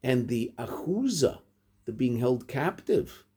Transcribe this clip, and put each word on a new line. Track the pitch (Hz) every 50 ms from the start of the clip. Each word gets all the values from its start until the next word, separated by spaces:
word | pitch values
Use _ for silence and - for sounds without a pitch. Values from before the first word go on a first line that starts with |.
| -
And | 127 131 123 120 -
the | 123 120 113 117 - -
Achuza, | 120 110 - - - - 180 214 262 269 226 165 135 - - - - _ _ _ _ _ _ _ _
the | - 110
being | 110 131 127 120 113
held | 123 127 127 123 123
captive | - - 139 143 175 - - - - - - - - - - - _ _